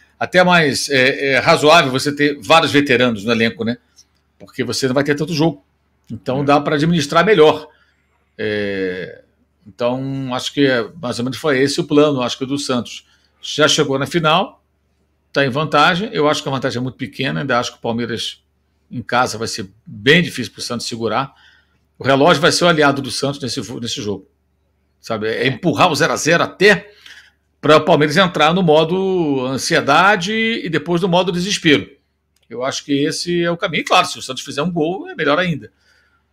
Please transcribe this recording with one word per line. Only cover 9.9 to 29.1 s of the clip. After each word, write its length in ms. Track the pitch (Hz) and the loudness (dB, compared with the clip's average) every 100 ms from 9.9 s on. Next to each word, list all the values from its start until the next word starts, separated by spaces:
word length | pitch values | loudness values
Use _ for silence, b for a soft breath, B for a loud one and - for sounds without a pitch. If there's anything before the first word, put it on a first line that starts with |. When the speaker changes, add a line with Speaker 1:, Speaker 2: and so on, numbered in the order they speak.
| 131 135 135 131 | -4 -6 -8 -6
Speaker 1:
acho 180 | 127 - | -6 -6
que 140 | 147 135 | 0 2
é, 200 | 123 101 - | 2 -2 -8
mais 180 | 123 113 | -8 -4
ou 60 | |
menos 140 | 127 120 | -6 -4
foi 200 | 156 131 | -2 2
esse 200 | 139 156 | 0 0
o 40 | |
plano, 360 | 156 147 151 135 | 0 2 4 2
acho 160 | 123 - | -4 -6
que 80 | |
o 20 | 131 | -6
do 120 | 143 | -6
Santos. 480 | 143 123 101 - - _ _ _ | -4 -4 -4 -12 -20 _ _ _
Já 240 | - - 147 | -8 0 2
chegou 320 | 143 147 135 | 2 0 -2
na 60 | 139 | -2
final, 560 | 175 156 170 254 - _ _ _ _ _ _ _ | -2 2 0 -2 -10 _ _ _ _ _ _ _
tá 140 | 143 139 | -2 0
em 20 | |
vantagem, 640 | 131 151 147 160 175 214 | -2 0 4 4 2 -4
eu 160 | 165 156 | -2 0
acho 140 | 143 | 0
que 60 | 147 | -4
a 40 | |
vantagem 260 | 131 131 117 | -4 -4 -4
é 40 | |
muito 160 | 127 - | -8 -8
pequena, 420 | 113 - 131 160 | -10 -6 -6 -4
ainda 180 | 139 123 | -2 -2
acho 140 | 120 | -2
que 60 | - | -8
o 20 | |
Palmeiras 640 | 117 113 117 110 - - _ _ _ _ _ | -6 -6 -6 -6 -10 -12 _ _ _ _ _
em 100 | 127 | -14
casa 380 | - 123 127 107 | -2 0 0 -2
vai 100 | 110 | -8
ser 220 | - 98 _ - | -8 -12 _ -20
bem 360 | 113 113 170 | -2 4 4
difícil 300 | 139 - 110 | 2 -4 -10
pro 80 | - | -12
Santos 260 | - 120 - | -10 -8 -8
segurar. 460 | 117 113 113 135 b b b b b _ - | -6 -4 -2 -4 b b b b b _ -6
O 60 | |
relógio 360 | 127 135 156 147 | 0 4 4 4
vai 100 | 160 | 2
ser 120 | - | 2
o 40 | 175 | 2
aliado 320 | 156 143 131 | 4 2 0
do 100 | 123 | -4
Santos 300 | - 135 143 | -6 -6 -6
nesse, 200 | 120 135 104 - | -8 -8 -10 -10
nesse 220 | 117 139 | -10 -8
jogo, 240 | 104 92 - _ _ _ _ _ _ _ | -8 -8 -12 _ _ _ _ _ _ _
sabe? 280 | - 110 110 | -10 -6 -4
É 180 | 107 131 | -2 -2
empurrar 440 | - 175 120 175 | -2 -2 2 2
o 40 | |
zero 180 | 135 156 | 2 0
a 40 | 110 | 0
zero 260 | 143 165 | 0 0
até 480 | 127 - 202 180 B B B B B B _ _ | 0 2 4 4 B B B B B B _ _
pra 160 | 147 151 | 4 4
o 60 | |
Palmeiras 320 | 151 156 151 160 | 6 2 2 2
entrar 340 | 180 160 151 | 2 2 2
no 100 | 180 | 4
modo 840 | 170 151 160 185 190 | 4 4 4 0 -2